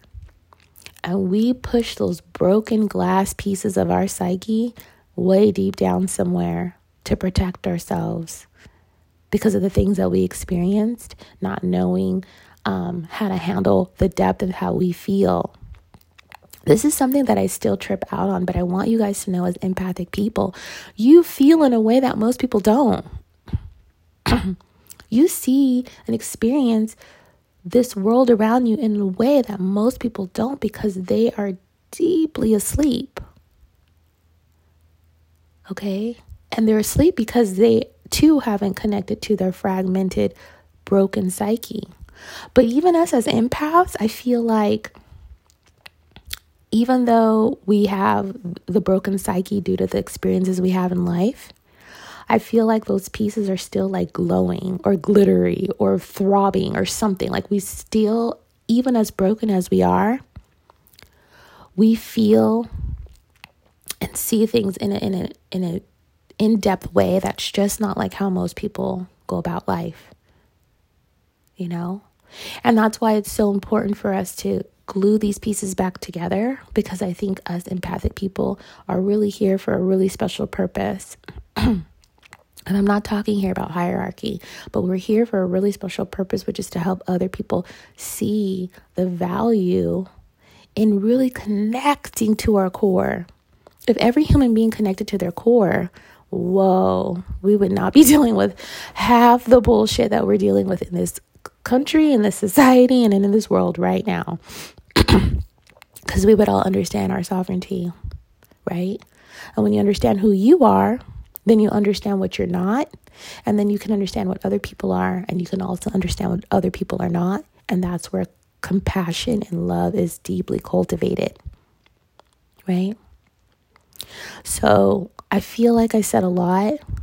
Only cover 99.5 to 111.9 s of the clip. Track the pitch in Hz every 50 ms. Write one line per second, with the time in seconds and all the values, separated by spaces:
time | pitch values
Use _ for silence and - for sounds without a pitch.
99.5 | 254 247 208 240 233 208 220 214 - - 233 214 208 - - 196 208 196 196 202
100.5 | 196 202 196 190 185 175 - - 175 175 180 175 - - - _ _ _ - -
101.5 | - _ - - 240 254 294 - - 311 311 302 277 214 208 208 - - - 196
102.5 | - 294 269 254 254 254 254 247 262 254 233 214 202 196 202 202 202 220 202 -
103.5 | 190 185 180 175 170 175 180 185 185 190 - - - 85 - - 170 - - -
104.5 | - - - - - - - _ - - - - - - - - - - - -
105.5 | _ _ _ _ _ _ - _ _ - - - - 185 185 208 220 190 208 208
106.5 | 196 196 190 190 190 196 175 - - 208 196 190 190 190 175 - 190 185 185 -
107.5 | 185 185 185 - 190 185 175 175 170 - - - - - - _ _ _ _ _
108.5 | _ _ _ - - 175 180 190 - - - _ _ _ _ - - - - -
109.5 | - 220 214 208 208 208 202 202 202 - - 233 214 196 196 214 196 190 202 247
110.5 | 349 349 262 208 196 196 196 202 233 254 - - - - - - - - _ 190
111.5 | 226 214 214 202 - 208 208 202